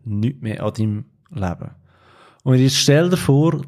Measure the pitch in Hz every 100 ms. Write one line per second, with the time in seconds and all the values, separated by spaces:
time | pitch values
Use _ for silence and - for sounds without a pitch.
0 | 113 101 113 139 113 110 107 107 110 104
1 | - _ _ - 92 82 - - _ _
2 | _ _ - _ 131 127 135 135 - 143
3 | 175 180 - 139 160 143